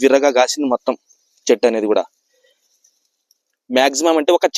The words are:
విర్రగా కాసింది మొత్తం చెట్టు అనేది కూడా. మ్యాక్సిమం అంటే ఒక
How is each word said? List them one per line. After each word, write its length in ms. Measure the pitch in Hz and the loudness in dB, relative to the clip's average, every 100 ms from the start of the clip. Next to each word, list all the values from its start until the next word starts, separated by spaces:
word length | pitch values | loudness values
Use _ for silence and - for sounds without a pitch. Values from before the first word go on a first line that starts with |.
విర్రగా 280 | 127 139 143 123 | 2 2 2 0
కాసింది 320 | 127 151 139 | -2 -2 -4
మొత్తం 200 | 123 - 123 _ _ _ _ - | -4 -4 -8 _ _ _ _ -2
చెట్టు 180 | 113 120 | 0 0
అనేది 200 | 113 104 | -2 -2
కూడా. 120 | 101 - _ _ _ _ _ _ _ _ _ _ _ _ _ _ _ - | -2 -4 _ _ _ _ _ _ _ _ _ _ _ _ _ _ _ -4
మ్యాక్సిమం 460 | 127 139 139 165 160 | 0 0 0 0 0
అంటే 120 | 147 175 | 0 0
ఒక 80 | 175 | 2